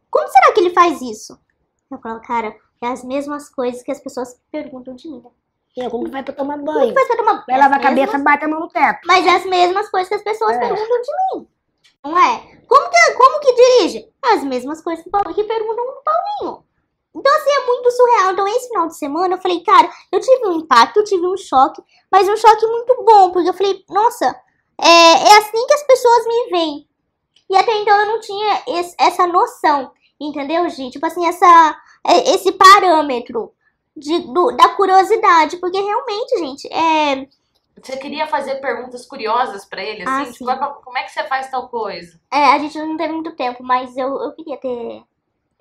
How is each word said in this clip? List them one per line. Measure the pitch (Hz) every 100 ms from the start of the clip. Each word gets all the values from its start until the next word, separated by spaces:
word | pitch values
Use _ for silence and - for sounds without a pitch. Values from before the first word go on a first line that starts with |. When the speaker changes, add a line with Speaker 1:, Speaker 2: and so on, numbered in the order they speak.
| _
Speaker 1:
como | - 605
será | 784 622
que | 427
ele | 359
faz | 381 349 285
isso?" | 254 214 - - _ _ _ _ _
Eu | 262
falava, | 226 226
cara, | - 233 214 - _ -
é | 240
as | 247
mesmas | 254 277 285 294 285
coisas | - 247 247
que | -
as | 262
pessoas | 269 247 247 - _
perguntam | 302 294 262 247 247
de | 330
mim, | 247
né? | 240 _ _ _ _ -
Speaker 2:
E | 247
como | 233 -
que |
faz | 269 269
pra |
tomar | 277 277 294
Speaker 1:
Como | 285
que | 302
Speaker 2:
banho? | 247 214
Speaker 1:
faz | 523
pra | 453
tomar | 440 392 -
Speaker 2:
Vai | 262
Speaker 1:
é |
Speaker 2:
lavar | 277
a | 277
Speaker 1:
as |
Speaker 2:
cabeça, | 269 254 277 285
Speaker 1:
mesmas |
Speaker 2:
bate | 294 285
a | 302
mão | 311
no | 330
teto. | 339 254 - -
Speaker 1:
Mas | 370 339
é | 359
as | 370
mesmas | 370 349 392 415
coisas | 381 370
que | 415
as |
pessoas | 415 427 427 480
Speaker 2:
É. |
Speaker 1:
perguntam | 480 403 440 480
de | 508 640 762 403
mim. | - _ _ _ _ _
Não | 285 339
é? | 311 226 - _ -
Como | 523 -
que, | 679 640
como | - 508 605
que | 571
dirige? | 453 508 508 320 220 - _
As | 523 381
mesmas | 277 254 262 311
coisas | 339 330 349
que, | 403 370
que | 349
perguntam | 427 453 440 453 494
do | 554
Paulinho. | 622 659 807 831 359 - _ _ _ _ _ 302
Então, | 539 605
assim, | 554
é | 571 508
muito | 494 494
surreal. | 494 494 466 381
Então, | 392 392
esse | 480 494
final | 427 330
de | -
semana, | 285 311 370 370
eu |
falei, | 370 349
cara, | 415 370 339 - -
eu | 403
tive | 453 523 427
um |
impacto, | 330 320 240 247 415
eu |
tive | 415 381 359
um | 381
choque, | - 269 302 - - _ -
mas | 381 381
um | 415
choque | 440 440 440
muito | 466 480 480
bom, | 392 415 370
porque | 359 339
eu |
falei, | 359 392 381 _
"Nossa, | 349 453 - 262 - _ _ _ -
é, | 302
é | 339 330 330 359 415
assim | 427 453 508
que |
as | 587
pessoas | 587 508 494 466 453
me | 466 494
veem." | 349 320 294 _ _ _ _ _ _ -
E | 381
até | 392 427
então | 415 403
eu | 415
não | 440
tinha | 427 392 427 392 -
esse, | 330 349 -
essa | 311 359 359
noção, | 349 480 - 330 285 254 _ _ -
entendeu, | 302 294 277 330 349
Gi? | - 262
Tipo | 277 330
assim, | 339 339
essa, | 349 370 339 320 - _ _ -
é, | 339 - 359
esse | 381
parâmetro | 370 370 403 381 311 294 240 240 233 196 _ _ _ _ -
de, | 285 339 -
do, | 320 339
da | 247 370
curiosidade, | - 381 381 370 440 415 339 311 349
porque | 359 381
realmente, | 403 440 539 415 494 453
gente, | 294 285 -
é | - 330 311 294 269 269 _ _ _ _ _
Speaker 3:
Você | - 370
queria | 285 294 311
fazer | 294 254 269
perguntas | 269 240 247 247 -
curiosas | 254 214 233 254 202 -
pra | -
ele, | 208 214
assim? | 254
Speaker 1:
Ah, | 269 277
Speaker 3:
Tipo, | - 247
Speaker 1:
sim. |
Speaker 3:
"Ah, | 254 285 - -
como | 254
é |
que | 294
você | 320 -
faz | 269 262
tal | 254 240
coisa?" | 233 208 175 170 _ -
Speaker 1:
É, | 269 294
a | 285
gente | 294 311
não | 311 320
teve | 320
muito | 320 320 320
tempo, | 247 247
mas | 254 254 262 247
eu, | 262 277
eu | 233
queria | - 320 254
ter | 262 240 233 220 _ _ _ _ _ _